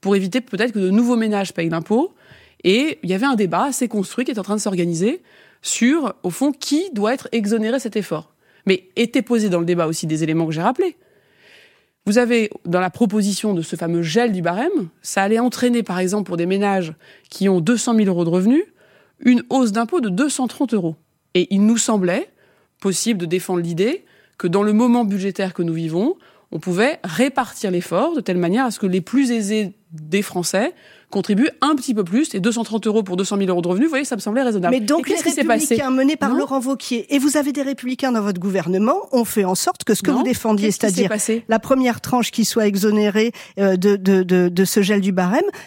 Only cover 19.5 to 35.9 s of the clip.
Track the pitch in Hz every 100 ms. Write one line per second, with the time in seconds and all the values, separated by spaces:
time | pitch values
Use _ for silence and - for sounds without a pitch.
19.5 | 254 247 202 233 359 233 180 285 - 254
20.5 | - 277 214 170 156 _ _ _ 180 180
21.5 | 196 214 226 - 220 180 190 392 _ _
22.5 | _ _ _ 196 180 - 214 170 180 175
23.5 | 180 170 165 202 359 _ _ _ _ 180
24.5 | 180 208 208 247 240 220 196 190 185 190
25.5 | 185 170 160 165 160 233 381 _ _ _
26.5 | 165 185 175 240 330 - 156 269 269 247
27.5 | - 208 175 170 170 285 330 196 180 170
28.5 | 202 262 - 196 185 - 254 269 240 202
29.5 | 214 202 - _ 160 151 196 208 185 175
30.5 | 190 262 - - - _ 202 185 202 277
31.5 | - 269 302 254 220 180 208 311 208 185
32.5 | 233 220 220 220 208 196 180 190 202 196
33.5 | 180 170 185 311 277 277 233 208 220 262
34.5 | 208 175 254 208 302 - 339 330 - 311
35.5 | 226 - 226 277